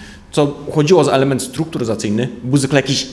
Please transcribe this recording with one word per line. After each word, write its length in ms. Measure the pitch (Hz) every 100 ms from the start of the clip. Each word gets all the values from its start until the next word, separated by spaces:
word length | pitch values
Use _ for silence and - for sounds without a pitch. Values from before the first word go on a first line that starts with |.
| - - -
co 240 | - 143 - -
uchodziło 360 | 156 151 180
za 80 | 139
element 300 | 135 135 131
strukturyzacyjny, 880 | - - 160 147 113 107 110 107 127 -
był 120 | 127 139
zwykle 220 | 131 143
jakiś 280 | 131 139 -